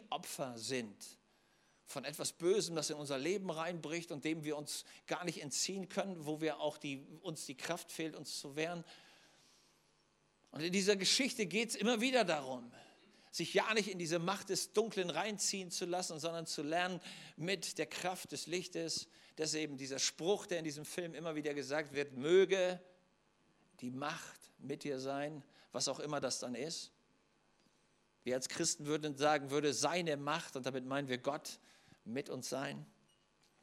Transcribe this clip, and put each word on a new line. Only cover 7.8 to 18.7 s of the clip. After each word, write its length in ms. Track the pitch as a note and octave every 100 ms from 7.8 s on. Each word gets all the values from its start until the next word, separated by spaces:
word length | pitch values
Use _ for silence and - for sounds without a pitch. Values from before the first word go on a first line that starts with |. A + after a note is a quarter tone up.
| -
fehlt, 240 | - D#3+ D3+
uns 240 | D3 -
zu 160 | D3 C#3
wehren. 260 | D#3+ F3 - - - - - - - - _ _ _ _ _ _ _ _ _
Und 100 | C#3
in 100 | E3+
dieser 240 | G3 F#3+ G3
Geschichte 480 | F3+ - A3 -
geht's 300 | F#3 G3 A#3
immer 260 | C#4 A3 A#3
wieder 240 | B3+ B3+
darum, 480 | F3+ D3+ C3 B2 A#2+ - - - - - -
sich 220 | - E3
ja 220 | G3+ G#3+
nicht 140 | A3 F3+
in 100 | F#3
diese 200 | E3 E3+
Macht 300 | E3+ G3 -
des 240 | F3 -
Dunklen 380 | G#3+ A3+ G3 F3
reinziehen 600 | D3+ G#3 G3+ - G3 F3+
zu 140 | -
lassen, 340 | F3+ F3+ F3 D#3+
sondern 280 | D#3+ E3 D#3+
zu 160 | -
lernen, 360 | D3 E3+ F3+ F3 - - - -
mit 400 | E3 F#3+ - -
der 100 | D3+
Kraft 460 | - F3+ F3+ -
des 140 | C#3+ -
Lichtes, 600 | F3 -